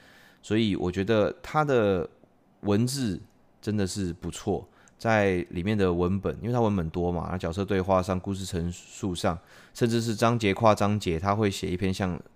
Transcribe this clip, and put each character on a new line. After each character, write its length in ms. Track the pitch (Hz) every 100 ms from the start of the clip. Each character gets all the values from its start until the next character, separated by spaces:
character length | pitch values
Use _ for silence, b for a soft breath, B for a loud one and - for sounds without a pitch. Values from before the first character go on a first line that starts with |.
| b b b b
所 160 | - 107
以 180 | 113 92
我 140 | 90
觉 140 | 90
得 300 | 98 110 98 -
它 200 | - 151
的 460 | 151 127 104 92 - _ _ _ _ _
文 260 | 95 101 123
字 340 | 139 120 87 - _ _ _
真 160 | - 104
的 100 | 95
是 280 | 104 92
不 160 | 82 87
错， 360 | - - 85 - b b b
在 480 | 117 110 101 90 -
里 120 | 90
面 140 | 90 107
的 160 | 92
文 260 | 85 90 98
本， 160 | 92 71
因 60 | 107
为 80 |
它 60 | 123
文 140 | 113
本 140 | 101 80
多 240 | 87 87
嘛， 160 | 87 80
那 60 | 87
角 160 | 85
色 140 | 85 95
对 160 | 98
话 200 | 92 95
上、 160 | 92 92
故 140 | 101
事 140 | 95 92
陈 260 | 92 85
述 420 | 87 - - 104
上， 240 | 87 104 85 - B B
甚 120 | - 123
至 140 | 117
是 140 | 113 107
章 220 | 117 120
节 160 | 107
跨 200 | 95 117
章 240 | 104 101 107
节， 200 | 95 80
它 160 | 95
会 160 | 104 107
写 200 | 95 85
一 60 | 90
篇 160 | 95
像 260 | 95 95 85 -